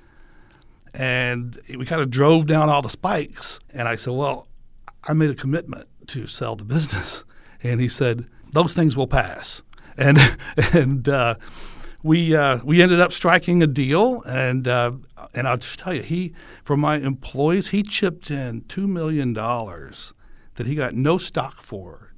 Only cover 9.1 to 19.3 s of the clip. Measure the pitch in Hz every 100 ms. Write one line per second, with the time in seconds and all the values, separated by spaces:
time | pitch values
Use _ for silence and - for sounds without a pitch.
9.1 | 135 92 - - - - - - - 139
10.1 | 147 135 - - - - 170 135 135 131
11.1 | 139 117 113 - - - - - - 156
12.1 | 165 165 156 143 123 123 170 180 175 175
13.1 | - 175 175 175 175 160 135 131 160 233
14.1 | 247 - 131 131 127 123 123 120 135 -
15.1 | - - 123 120 123 - - 185 156 -
16.1 | 170 175 - - - - 143 147 151 135
17.1 | 135 - 131 151 175 - 202 202 - 190
18.1 | 156 - 143 127 113 - - 202 175 156
19.1 | 151 127